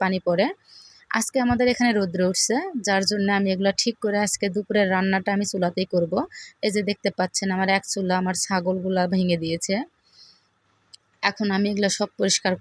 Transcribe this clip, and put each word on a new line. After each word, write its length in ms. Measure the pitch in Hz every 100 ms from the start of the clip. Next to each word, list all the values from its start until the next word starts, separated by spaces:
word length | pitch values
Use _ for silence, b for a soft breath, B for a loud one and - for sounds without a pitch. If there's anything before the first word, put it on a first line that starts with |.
পানি 160 | 185 185 180
পড়ে। 200 | 175 254 403 B B B B B
আজকে 260 | 226 - 262
আমাদের 220 | 247 240 247
এখানে 180 | 240 240
রৌদ্র 260 | 208 190 180 185
উঠছে, 240 | 185 - 254 381 277
যার 200 | 196 196 196
জন্য 180 | 208 196 196
আমি 80 | 196
এগুলা 180 | 185 196 196
ঠিক 140 | 233 -
করে 140 | 214 202
আজকে 200 | 208 - 202
দুপুরের 320 | 196 190 208 190
রান্নাটা 360 | 185 190 190 196
আমি 120 | 202 202
চুলাতেই 360 | 190 180 185 185
করব। 200 | 175 165 196 359 B B _
এই 60 | 214
যে 80 | 202 196
দেখতে 200 | 202 196 -
পাচ্ছেন 300 | 185 - 190
আমার 140 | 185 190 196
এক 60 | -
চুলা 220 | 196 185 185
আমার 140 | 185 180
ছাগলগুলা 600 | - 185 175 190 185 185 180
ভেঙে 240 | 185 180 170
দিয়েছে। 320 | 160 170 - 202 339 _ b b b b b _ _ _ _ - _ _
এখন 240 | 202 202 208
আমি 120 | 190 202
এগুলা 200 | 202 196 -
সব 120 | 208 -
পরিষ্কার 360 | 196 - 190 185